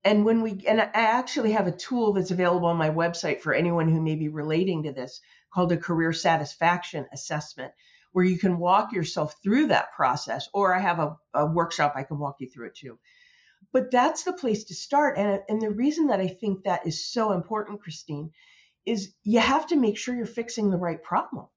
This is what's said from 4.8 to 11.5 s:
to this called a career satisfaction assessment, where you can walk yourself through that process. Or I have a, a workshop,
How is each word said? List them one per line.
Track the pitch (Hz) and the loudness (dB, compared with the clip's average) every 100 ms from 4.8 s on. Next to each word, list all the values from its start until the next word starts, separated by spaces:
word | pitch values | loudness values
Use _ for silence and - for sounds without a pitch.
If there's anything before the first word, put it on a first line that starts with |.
to | 151 | -4
this | 131 127 - _ _ _ | -8 -12 -14 _ _ _
called | 180 175 | 0 0
a | 170 | 0
career | - 165 165 | 0 0 0
satisfaction | 165 180 - 143 - 165 175 - 160 135 | 0 0 0 -2 0 0 0 -4 -10 -10
assessment, | 135 - 151 - - 131 _ _ _ _ | -14 -8 -8 -8 -14 -14 _ _ _ _
where | 185 | 2
you | 185 180 | 2 2
can | 190 175 | 0 2
walk | 175 196 214 | 4 4 2
yourself | 190 156 - 151 - | -4 -4 -4 -4 -4
through | 196 247 285 | 0 2 4
that | - - | 2 0
process. | - 135 131 - 127 - | 0 0 0 -4 -8 -4
Or | 196 196 | 0 2
I | 185 | 2
have | 196 165 | 2 0
a, | 151 - _ | -2 -6 _
a | 139 | 0
workshop, | 156 | 2